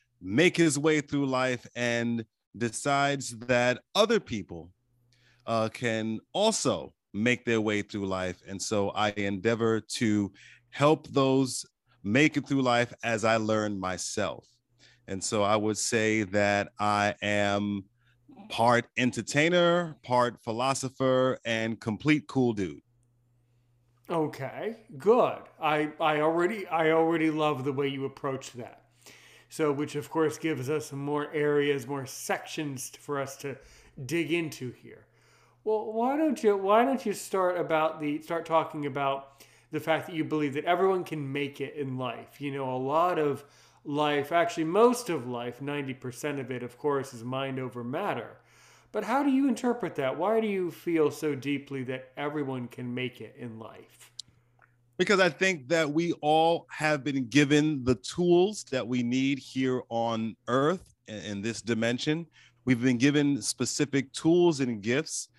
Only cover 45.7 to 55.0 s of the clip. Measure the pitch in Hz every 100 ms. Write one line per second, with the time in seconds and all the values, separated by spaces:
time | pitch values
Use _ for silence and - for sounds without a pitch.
45.7 | 147 135 127 127 120 151 139 123 127 123
46.7 | - 147 139 127 120 120 131 135 131 127
47.7 | 120 120 147 196 127 107 - _ _ -
48.7 | - _ 208 202 262 285 262 277 233 247
49.7 | 233 170 147 135 135 185 226 220 196 175
50.7 | - - 165 147 143 156 139 131 143 139
51.7 | 139 127 131 131 - 147 151 135 131 120
52.7 | - 123 123 127 - 110 - 123 110 110
53.7 | 95 - _ - - - _ _ _ _
54.7 | _ _ -